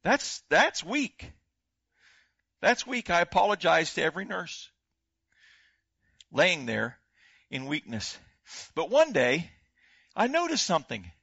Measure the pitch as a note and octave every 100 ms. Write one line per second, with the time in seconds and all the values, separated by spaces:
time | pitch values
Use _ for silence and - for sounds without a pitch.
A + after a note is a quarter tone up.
0 | F3+ C4+ - - _ D#3 D4+ - D#3 C#4+
1 | A#3+ - - - _ _ _ _ _ _
2 | _ _ _ _ _ _ F#3+ A#3+ - B3
3 | - F3 F3 F#3 G3+ G3+ E3 E3 D#3+ -
4 | D#3 E3 G3 F#3 E3+ - - _ _ _
5 | _ _ _ _ _ _ _ _ _ _
6 | _ _ - - F3+ E3 A#2+ A2 A#2 -
7 | _ _ _ _ _ C3 C3 D#3 - A2+
8 | - - _ _ - - - D3+ E3+ C4+
9 | D#4+ F3 B2 C#3+ F3 _ _ _ _ _
10 | _ - A#3+ D#4+ F4 D4 - E3 - A2+
11 | F2 _